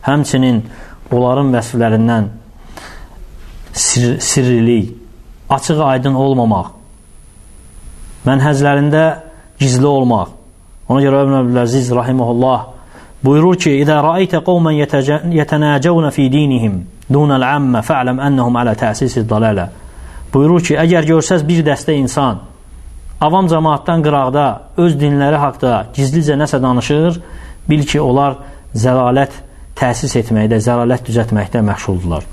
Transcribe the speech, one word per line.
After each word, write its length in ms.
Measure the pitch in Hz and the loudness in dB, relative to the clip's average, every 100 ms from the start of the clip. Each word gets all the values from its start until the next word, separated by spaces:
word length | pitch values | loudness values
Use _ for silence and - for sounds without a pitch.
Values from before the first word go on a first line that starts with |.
Həmçinin 580 | - 143 139 135 131 117 110 - - - - | 0 0 0 2 2 0 -2 -14 -20 -20 -4
onların 420 | 123 123 131 139 | 0 2 2 2
vəsflərindən 720 | 123 113 120 117 110 113 117 104 - - - - - - - - - - - - - - | 0 -2 -2 0 2 2 0 -2 -6 -20 -20 -20 -20 -20 -20 -20 -20 -20 -20 -20 -20 -16
sir-, 460 | - - - 120 135 | -6 -2 0 0 0
sirrilik, 760 | - - 123 120 117 117 92 - - - - - - | -2 0 2 2 4 2 0 -8 -20 -20 -20 -20 -4
açıq 320 | 139 - 156 | -4 0 0
aydın 320 | 147 131 135 | 2 0 0
olmamaq, 560 | 131 135 131 113 101 87 - - - - - - - - - - - - - - - - | 0 0 2 2 0 -4 -14 -20 -20 -20 -20 -20 -20 -20 -20 -20 -20 -20 -20 -20 -6 0
mənhəzlərində 800 | 135 143 139 143 143 147 151 160 151 - - - - | 2 2 2 2 2 2 2 2 0 -12 -20 -20 -2
gizli 280 | 135 127 143 | 0 2 2
olmaq. 460 | 139 127 113 87 - - - - - - | 2 2 0 -2 -10 -20 -20 -20 -20 -2
Ona 120 | 127 | 2
görə 220 | 135 139 | 2 2
Ömər 200 | 139 135 | 2 2
Əbdüləziz 460 | 123 123 120 131 123 123 | 2 0 0 0 0 -2
rahimehullah 680 | 120 131 117 120 131 123 - - - - - - | 0 0 0 0 2 0 -4 -18 -20 -20 -20 -4
buyurur 320 | 135 147 170 180 | 2 4 4 2
ki, 140 | 175 139 | 2 2
"İdə 140 | 143 151 | 2 2
rəaytə 380 | 147 175 185 170 | 2 0 0 -2
qawman 300 | 165 175 165 | 0 2 2
yətəcə-, 480 | 151 147 143 135 151 165 | 0 0 0 0 -2 0
yətənəcəvnə 760 | 165 147 151 151 143 151 170 156 | -2 0 0 2 2 2 2 0
fi 180 | 147 135 | 0 2
dinihim 540 | 139 147 127 113 92 87 - - | 2 2 2 0 -2 -8 -18 -2
dunəl 340 | 135 147 135 127 147 | 2 2 2 0 0
əmmə 240 | 135 120 | 0 0
fə'ləm 380 | 107 151 123 127 | 0 -2 0 -2
ənəhum 400 | 143 135 120 120 | 0 0 0 0
alə 140 | 120 110 | 0 0
təsisi 480 | 120 104 131 123 | -2 -2 -2 -2
dalalə." 440 | 110 107 113 101 87 - - - - - - | -2 0 2 0 -4 -12 -20 -20 -18 -18 -4
Buyurur 280 | 135 147 175 | 2 4 2
ki, 140 | 175 | 2
"Əgər 300 | 147 165 175 151 | 0 2 2 4
görsəz 400 | 160 - 185 147 | 2 2 0 2
bir 180 | 170 | 0
dəstə 280 | 151 139 - | 0 -2 -2
insan 460 | 151 127 139 135 107 - - - - - - - - | -2 0 0 -2 -2 -10 -20 -20 -20 -20 -18 -18 -2
avam 260 | 151 185 185 | 0 2 2
cəmaatdan 560 | 160 160 143 - 165 | 2 2 0 0 0
qıraqda 440 | 151 147 131 139 139 101 - - | 2 2 0 0 0 -2 -8 0
öz 200 | 175 147 | 0 2
dinləri 420 | 147 143 143 151 | 2 2 2 2
haqda 480 | 143 127 131 113 110 | 0 -2 0 0 -2
gizlicə 420 | - 135 156 151 143 | -4 0 0 0 0
nəsə 240 | 151 139 | 0 0
danışır, 600 | 127 123 - 147 170 170 - - - - - | 0 0 0 0 0 -2 -10 -18 -18 -14 -2
bil 160 | 151 143 | 0 0
ki, 140 | 147 | 0
onlar 360 | 143 127 139 135 - - - | 2 2 2 -2 -12 -20 -12
zəlalət 580 | 113 120 127 123 127 139 - - - - | -2 0 2 2 0 -2 -6 -20 -20 -20
təsis 420 | - 127 120 135 123 | -4 -4 -2 -2 -2
etməkdə, 400 | 117 113 107 113 | 0 0 2 0
zəlalət 460 | 104 120 120 123 - | 0 0 0 -2 -2
düzəltməkdə 540 | 117 110 107 101 120 | -2 0 -2 -2 -2
məşğuldurlar." 600 | 107 95 - 92 90 80 73 | -2 -2 -4 -4 -4 -6 -8